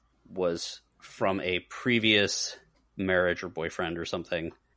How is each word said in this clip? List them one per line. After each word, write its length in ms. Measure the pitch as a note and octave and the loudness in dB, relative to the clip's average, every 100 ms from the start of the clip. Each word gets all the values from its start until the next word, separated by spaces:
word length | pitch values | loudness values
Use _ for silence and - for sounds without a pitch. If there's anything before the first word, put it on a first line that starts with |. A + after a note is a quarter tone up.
| _ _ - | _ _ -12
was 460 | F#2 F2+ E2+ - - _ _ | -2 -2 -2 -6 -12 _ _
from 400 | - - G#2 F#2+ | -16 -2 0 0
a 180 | F2+ F2+ | 0 -2
previous 960 | - - B2+ A#2 A2 G#2+ G2 - - - _ _ _ - | -4 -6 2 4 6 6 4 0 -6 -10 _ _ _ -4
marriage 480 | F#2+ F#2 F2+ F2 | 0 4 2 0
or 60 | F2+ | -4
boyfriend 480 | E2 E2+ - F2 E2+ | -6 -6 -4 -4 -4
or 80 | E2 | -6
something, 480 | F2+ E2 F2 E2 - _ | -8 -4 -4 -4 -10 _